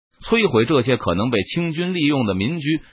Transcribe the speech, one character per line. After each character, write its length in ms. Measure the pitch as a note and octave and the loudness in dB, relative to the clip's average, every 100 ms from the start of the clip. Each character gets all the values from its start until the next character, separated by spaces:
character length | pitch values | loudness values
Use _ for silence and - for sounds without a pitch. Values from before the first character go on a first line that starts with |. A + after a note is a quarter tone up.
| _ - | _ -16
摧 240 | - A#3 G3 | -2 0 2
毁 180 | A2+ A#2+ | 2 2
这 180 | C#3+ | 2
些 120 | A#2 A#2+ | 2 0
可 200 | G2 F2 | 0 0
能 160 | A#2+ | 0
被 100 | A2+ | 0
清 320 | F#2+ E3+ E3+ | -2 -4 -4
军 220 | D#3 F3+ F3+ | -4 -4 0
利 60 | |
用 260 | D3 C#3+ A2 | 0 2 0
的 80 | F#2 | 0
民 240 | G#2+ E3+ | -2 -2
居 220 | C#3+ D#3+ - | -2 -4 -6